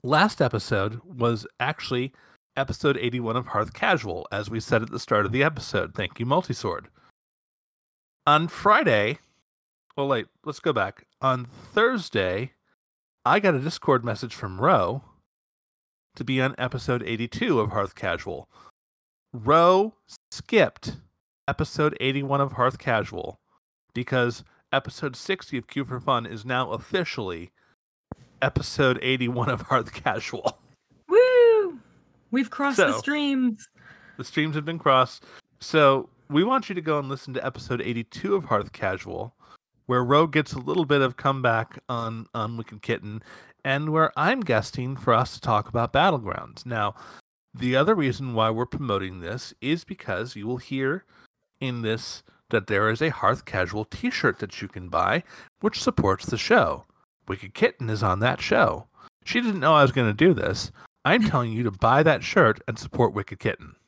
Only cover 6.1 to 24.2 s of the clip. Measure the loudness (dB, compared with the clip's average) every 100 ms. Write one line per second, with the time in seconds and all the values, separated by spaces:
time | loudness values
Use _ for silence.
6.1 | -6 -2 -2 -2 -6 -4 -6 -12 _ _
7.1 | _ _ _ _ _ _ _ _ _ _
8.1 | _ 2 2 2 0 4 4 6 4 2
9.1 | -4 _ _ _ _ _ _ _ -6 -2
10.1 | -2 -2 _ -14 -4 -2 0 -2 -6 _
11.1 | _ -2 -2 -4 -16 -4 2 2 2 -2
12.1 | -2 0 -2 -6 _ _ _ _ _ _
13.1 | _ 2 4 4 2 -2 -4 2 2 0
14.1 | -6 -8 -10 -10 0 4 4 2 -2 -10
15.1 | _ _ _ _ _ _ _ _ _ _
16.1 | -12 -2 0 0 0 -4 -4 -2 -2 -2
17.1 | -4 -4 -4 0 2 2 -2 -4 -4 -4
18.1 | -4 -6 -12 -14 _ -20 _ _ _ _
19.1 | _ _ -6 4 6 8 6 2 _ _
20.1 | -20 _ -18 0 4 4 0 -12 -12 _
21.1 | _ _ _ -6 -4 -4 0 0 0 -2
22.1 | -2 0 0 0 2 0 0 0 0 0
23.1 | -8 -10 -14 _ _ _ _ _ -8 -2
24.1 | 0